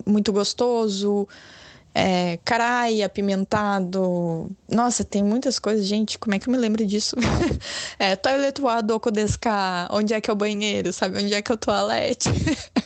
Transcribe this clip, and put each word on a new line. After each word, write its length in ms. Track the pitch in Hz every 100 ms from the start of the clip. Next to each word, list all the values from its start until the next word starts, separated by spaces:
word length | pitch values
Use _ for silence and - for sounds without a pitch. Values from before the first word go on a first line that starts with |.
| -
muito 260 | 208 208
gostoso. 920 | 202 202 - 247 233 220 190 202 202 202 - - - - - -
É, 440 | - 190 180 180 170
carai, 580 | - 233 233 247 240 220
apimentado. 1500 | 196 - 202 190 196 214 208 196 180 190 185 175 170 165 185 190 -
Nossa, 320 | 220 240 226
tem 220 | 196 202
muitas 340 | 202 233 269 -
coisas, 280 | 202 214 196
gente. 320 | 208 214 -
Como 160 | 220
é 40 | 196
que 100 | 247
eu 40 |
me 60 | 254
lembro 260 | 220 220
disso? 320 | 202 208 - 254
<laughs> 840 | 226 - 320 131 - - - -
É, 160 | 196
toilet 460 | 190 262 269 277 277
wa 180 | 269 233
doko 300 | 214 220 247
desu 280 | 214 208 -
ka? 480 | 233 202 190 180 175
Onde 240 | 208 214
é 60 | 220
que 100 | 214
é 20 |
o 40 | 208
banheiro, 560 | 208 208 214 202 185
sabe? 260 | - 190 202
Onde 160 | 202
é 80 | 208
que 80 | 214
é 40 |
o 40 | 226
toalete? 680 | - 202 208 233 - 247 - - 320 294 - -